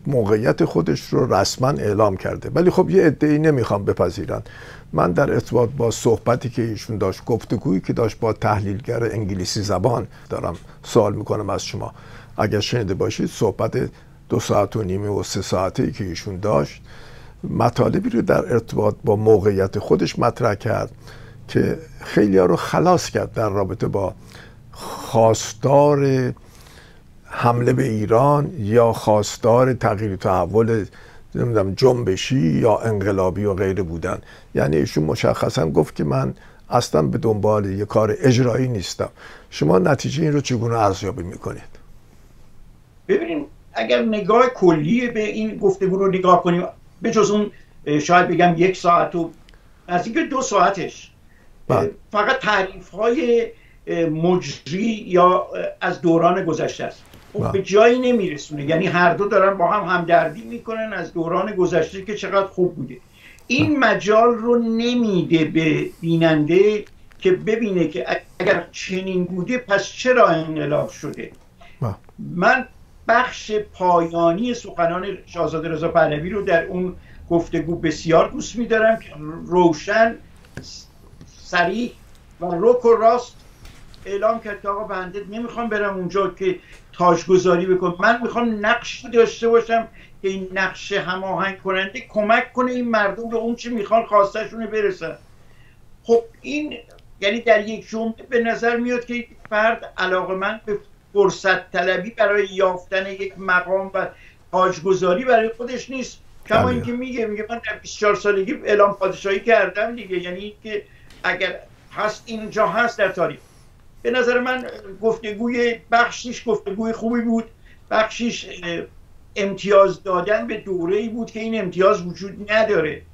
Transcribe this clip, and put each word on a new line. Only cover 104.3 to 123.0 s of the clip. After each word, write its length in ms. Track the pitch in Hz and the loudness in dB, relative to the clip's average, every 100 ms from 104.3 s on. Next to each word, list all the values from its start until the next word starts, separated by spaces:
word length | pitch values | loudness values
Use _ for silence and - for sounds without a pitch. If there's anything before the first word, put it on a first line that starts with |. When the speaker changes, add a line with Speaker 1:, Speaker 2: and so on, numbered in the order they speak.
| - _ | -20 _
Speaker 2:
تاجگذاری 760 | 185 185 - 180 185 180 190 254 | 0 0 0 0 0 2 2 4
برای 240 | 226 220 - | 2 2 -4
خودش 320 | 240 247 - | -8 -8 -8
نیست. 280 | 262 233 - - - - | -8 -10 -14 -20 -20 0
کما 140 | 220 | 2
Speaker 1:
بله. 40 | 247 | 2
Speaker 2:
اینکه 240 | 247 240 | -2 -4
میگه، 340 | 240 254 240 214 | -6 -6 -6 -4
میگه 200 | 208 214 | -6 -8
من 120 | 233 214 | -10 -10
در 80 | 214 | -12
بیست 140 | - - | -14 -2
و 40 | |
چهار 160 | 208 - | 0 2
سالگی 380 | 208 196 190 | 2 0 -2
اعلام 400 | - - 208 202 | -4 0 4 4
پادشاهی 460 | - 185 - 196 196 | 2 -4 -4 -4 -2
کردم 560 | 226 220 185 202 226 240 | 2 2 2 -2 -4 -6
دیگه. 220 | 190 180 | -8 -6
یعنی 360 | 180 185 208 208 | -6 -10 -12 -14
که 200 | 220 202 - - - - | -10 -10 -10 -20 -20 -6
اگر 360 | 180 180 185 165 - - - | -4 -2 -4 -6 -14 -20 -14
هست، 320 | - 214 214 - | -6 -4 -6 -10
اینجا 420 | 220 208 208 202 | -10 -6 0 0
هست 320 | 208 233 226 | 2 -2 0
در 100 | 196 | -2
تاریخ. 300 | 190 143 143 - - - - - - | 0 -4 -4 -18 -20 -20 -20 -20 -8
به 100 | 233 | -2
نظر 280 | 254 240 247 | 0 2 2
من 260 | 254 254 240 - 196 190 | 0 -4 -6 -14 -16 -4
گفتگوی، 760 | 220 220 220 202 233 240 240 226 - | -2 -2 -6 -6 -4 0 0 -2 0
بخشیش 520 | 233 233 - 247 - 233 | 2 2 -2 -10 -8 -4
گفتگوی 480 | 202 202 190 226 | -4 -4 -4 -4
خوبی 280 | 226 226 240 | -4 -2 0
بود، 240 | 233 226 226 - - - - | 0 -2 -4 -12 -20 -20 -2
بخشیش، 580 | 208 220 - 233 - - 185 | 0 0 -2 -6 -6 -10 -10
اه، 180 | 170 170 - - - - - 208 | -8 -8 -8 -16 -20 -20 -12 -4
امتیاز 680 | 196 165 196 202 196 180 | -4 -4 4 6 6 2
دادن 440 | 190 180 180 220 233 | -4 -2 0 -2 -4
به 100 | 214 | -8
دوره‌ای 520 | 196 175 165 208 233 | -6 -4 -2 -2 -2
بود 220 | 233 226 | -6 -8
که 80 | 220 | -8
این 220 | 226 226 | -6 -4
امتیاز 460 | 185 170 190 190 175 | -4 0 2 2 -4
وجود 440 | - 190 190 208 | -10 -12 -12 -2
نداره. 500 | 220 214 190 151 - | 0 2 2 0 -6